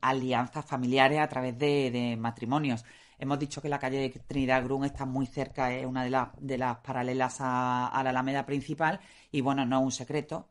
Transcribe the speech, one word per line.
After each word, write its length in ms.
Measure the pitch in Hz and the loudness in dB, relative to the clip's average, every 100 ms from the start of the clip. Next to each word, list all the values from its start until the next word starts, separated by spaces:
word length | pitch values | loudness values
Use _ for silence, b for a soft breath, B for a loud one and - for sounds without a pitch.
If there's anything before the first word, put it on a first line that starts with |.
alianzas 640 | 127 135 127 120 123 - - | 0 2 2 0 0 -4 -4
familiares 540 | 127 123 135 135 147 | -2 2 6 6 6
a 80 | 151 | 2
través 280 | 131 127 120 | 0 -4 0
de, 320 | 147 143 131 | 2 2 2
de 260 | 123 120 113 | 0 -2 -2
matrimonios. 640 | 117 113 117 147 143 117 - B B B | -4 -4 0 0 2 -2 -6 B B B
Hemos 180 | 135 139 | -2 -2
dicho 220 | 143 - | -2 -6
que 80 | 151 | -4
la 120 | 143 | -2
calle 180 | 131 135 | 0 0
de 120 | 135 | -2
Trinidad 520 | - - 143 131 131 | -4 -4 0 4 4
Grun 220 | 123 135 | 2 0
está 200 | 139 - | 0 -2
muy 220 | 131 131 127 | -4 -2 -2
cerca, 460 | - 131 - 127 | -2 -4 -2 -2
es 120 | 127 131 | -2 -4
una 180 | 131 | -2
de 60 | 127 | 0
las, 180 | 131 120 - | 2 0 -4
de 180 | 139 127 | -6 -2
las 200 | 127 117 | -2 -2
paralelas 640 | - 131 123 127 127 - | -4 -4 -2 0 0 0
a, 480 | 131 127 127 123 123 | -2 0 2 0 0
a 140 | 135 | 0
la 60 | 131 | 0
Alameda 360 | 127 131 139 131 | 0 0 0 -2
principal, 540 | 143 - 151 160 190 B B B | -4 -4 0 0 0 B B B
y 80 | 147 | -2
bueno, 260 | 131 139 123 | 0 2 2
no 120 | 131 | 2
es 60 | |
un 80 | 131 | 2
secreto, 560 | - 123 147 147 165 - | -2 -4 -4 -4 -8 -10